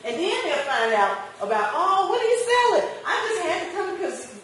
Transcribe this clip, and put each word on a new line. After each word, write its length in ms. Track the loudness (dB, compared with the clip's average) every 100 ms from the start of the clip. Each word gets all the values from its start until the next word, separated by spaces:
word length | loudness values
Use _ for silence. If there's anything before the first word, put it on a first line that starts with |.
And 120 | -6
then 220 | -2 0 0
they'll 220 | 0 -2
find 280 | 0 0 2
out 240 | 4 2 0 -8 -8
about, 300 | -2 0 0
Oh, 360 | 0 2 2 2
what 120 | 2
are 80 | 2
you 100 | 2 2
selling? 400 | 4 4 4 0 -6
I 80 | -4 -2 -2
just 120 | -2
had 140 | -2 -2
to 120 | -4 -6
come 120 | -6 -4
because 220 | -6 -8 -12 -16